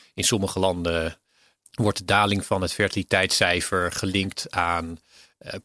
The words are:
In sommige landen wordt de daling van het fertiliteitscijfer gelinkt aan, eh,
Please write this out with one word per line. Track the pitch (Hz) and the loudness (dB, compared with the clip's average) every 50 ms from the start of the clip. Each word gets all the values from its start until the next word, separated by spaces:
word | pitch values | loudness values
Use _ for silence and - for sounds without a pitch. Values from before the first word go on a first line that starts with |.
| - _ _ | -20 _ _
In | - - | -2 0
sommige | - 120 101 98 92 - 95 | 2 2 2 0 -2 0 0
landen | 95 95 90 87 85 85 82 82 80 82 - - _ _ _ _ _ _ _ _ _ - - | 0 0 0 0 -2 0 0 0 -2 -2 -6 -10 _ _ _ _ _ _ _ _ _ -12 -4
wordt | - 110 104 - - | 0 0 0 0 -2
de | 92 | 0
daling | - 98 104 104 101 101 98 - | 2 4 4 4 4 2 0 0
van | - 104 95 | 0 0 0
het | 92 85 - | 0 -2 0
fertiliteitscijfer | - 104 95 - 104 92 - 101 95 95 92 - - 104 87 87 90 - - 101 92 87 87 | 0 0 0 0 -2 -2 2 2 2 4 2 2 2 2 2 2 0 0 0 0 0 0 -2
gelinkt | - - - 98 92 98 95 98 - - - - | -2 -4 -4 -2 0 0 -2 -2 -4 -8 -10 -4
aan, | - 92 85 85 85 85 82 82 82 80 - _ _ - - _ _ _ | -2 -2 0 0 0 -2 -4 -6 -10 -12 -16 _ _ -20 -20 _ _ _
eh, | - - - 95 - | -14 -12 -12 -8 0